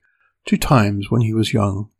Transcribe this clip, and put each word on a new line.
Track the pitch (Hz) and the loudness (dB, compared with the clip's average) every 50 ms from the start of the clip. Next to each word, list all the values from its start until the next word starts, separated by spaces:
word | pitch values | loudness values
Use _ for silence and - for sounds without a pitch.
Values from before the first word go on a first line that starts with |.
| _ _ _ _ _ _ _ _ - | _ _ _ _ _ _ _ _ -6
to | - 208 | -2 -2
times | - - - 151 117 104 101 101 101 101 - | 0 2 2 4 4 4 2 0 -2 -2 -2
when | 117 123 | 0 0
he | 117 110 110 | 0 0 0
was | 110 107 - 120 | 0 0 0 0
young. | 110 101 101 95 98 104 - _ | 0 0 -2 -2 -4 -8 -10 _